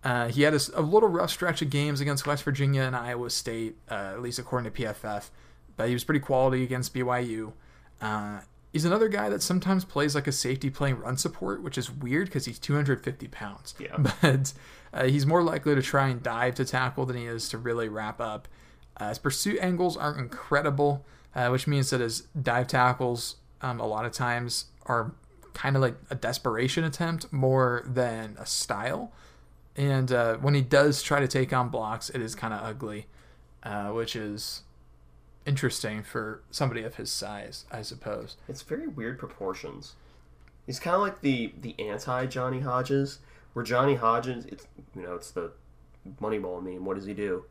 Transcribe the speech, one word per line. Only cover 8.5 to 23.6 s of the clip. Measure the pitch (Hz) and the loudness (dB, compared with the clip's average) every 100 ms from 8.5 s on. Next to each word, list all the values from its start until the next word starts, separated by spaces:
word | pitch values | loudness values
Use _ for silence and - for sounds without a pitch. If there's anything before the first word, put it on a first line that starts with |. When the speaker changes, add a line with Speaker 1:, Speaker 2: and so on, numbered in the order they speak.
| - - | -20 -6
Speaker 1:
he's | 156 | 0
another | 165 202 220 | 2 4 4
guy | 202 208 | 2 -2
that | 202 | -2
sometimes | - 180 180 190 | 2 2 4 2
plays | 185 - 147 | 2 0 2
like | 143 139 | 2 0
a | |
safety | 135 123 135 139 | 0 0 0 -2
playing | 131 139 123 | 0 0 0
run | 107 131 | -2 -2
support, | - - 185 101 | -2 -2 -4 -4
which | - 131 | -4 -4
is | 123 | -6
weird | 127 123 143 190 | -6 0 0 0
'cause | 147 | -4
he's | - 113 | -6 -10
two | - | 0
hundred | 143 143 131 | 2 2 0
fifty | - 131 - | -2 -6 -10
pounds. | - 104 98 - - | -10 -12 -12 -16 -12
Speaker 2:
Yeah. | - - | -8 2
Speaker 1:
<laughs> | 127 - | 2 6
But, | 165 135 135 - - - - | 6 6 2 -4 -18 -20 -10
uh, | - 131 | 0 4
he's | 143 139 | 4 6
more | 170 | 6
likely | 170 156 151 | 4 2 2
to | 143 | 2
try | 131 143 135 | 4 2 2
and | 123 | 0
dive | 127 113 123 123 | -2 0 0 0
to | |
tackle | 131 127 127 127 127 | -2 0 0 -2 -4
than | 123 | -4
he | |
is | 117 113 - | -6 -6 -6
to | 113 | -6
really | 120 117 113 | -2 -2 -2
wrap | 107 107 107 | -4 -6 -6
up. | 117 107 - - - - - - | -6 -6 -10 -20 -20 -20 -20 -10
Uh, | 104 | -6
his | 113 | -2
pursuit | 143 135 196 208 | -2 0 0 0
angles | 185 175 180 - | 0 2 2 0
aren't | 147 147 | -4 -4
incredible, | 123 - - 143 151 139 143 139 - - - | -6 -10 0 2 2 4 2 2 -6 -20 -10
uh, | - 123 | 0 2
which | 127 135 | 2 2
means | 143 131 | 2 2
that | 131 | 2
his | 117 113 - 156 | 0 -2 -8 -4
dive | 127 120 127 | 0 2 2
tackles, | 131 123 127 127 120 - - - - | 4 4 4 0 0 -4 -10 -18 -8